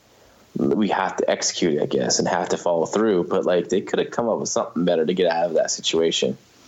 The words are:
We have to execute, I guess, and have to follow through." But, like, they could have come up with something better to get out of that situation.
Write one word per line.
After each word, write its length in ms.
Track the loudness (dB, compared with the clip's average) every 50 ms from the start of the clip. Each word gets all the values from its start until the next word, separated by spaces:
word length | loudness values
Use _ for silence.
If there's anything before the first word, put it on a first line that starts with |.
| _ _ _ -20 -20 -20 -20 _ -20 _ -4
We 340 | -2 0 0 2 2 0 0
have 280 | 0 0 -2 -2 0 -2
to 120 | 0 0
execute, 520 | 0 0 -2 -4 -2 0 0 0 0 0
I 60 | 0 0
guess, 320 | 0 0 0 0 0 0
and 80 | 0 0
have 220 | 0 -2 -2 -2
to 80 | -4 -2
follow 280 | 0 0 0 0 0
through." 380 | 0 0 2 2 4 2 2 2
But, 220 | 0 0 0 2
like, 240 | 2 2 2 2 0
they 120 | -2 -2
could 180 | -2 -2 -2 -2
have 120 | -2 -2
come 180 | -2 -2 -2 0
up 100 | 0 -2
with 100 | -2 -2
something 360 | -2 -2 -2 -2 -2 -2 0
better 200 | 2 2 2 2
to 80 | 2 2
get 180 | 2 2 2
out 140 | 2 0 0
of 80 | 0 0
that 180 | 0 0 0
situation. 680 | -2 -4 -4 -2 0 2 2 2 2 0 -2 -2 -4 -6 -12 _ _ -20 -20